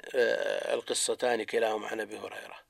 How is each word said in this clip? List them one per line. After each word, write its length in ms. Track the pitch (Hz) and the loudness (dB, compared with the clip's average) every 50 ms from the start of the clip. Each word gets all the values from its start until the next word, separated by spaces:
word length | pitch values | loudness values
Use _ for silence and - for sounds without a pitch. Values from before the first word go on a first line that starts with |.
| - - - | -8 -2 2
آه، 580 | 131 120 113 117 - - 104 101 - - - 123 | 4 4 4 4 2 2 0 0 0 0 0 -2
القصتان 720 | 123 - - 123 - - - 113 - - 123 120 110 107 | -2 0 -2 0 0 0 0 0 2 2 2 2 2 0
كلاهما 440 | - - 117 113 110 110 107 104 107 | 0 2 2 4 4 2 0 -2 -2
عن 140 | 113 110 | -4 -4
أبي 160 | 107 101 107 104 | -4 -4 -6 -8
هريرة. 400 | 101 98 - - - - - - - _ | -8 -10 -10 -10 -12 -12 -16 -18 -20 _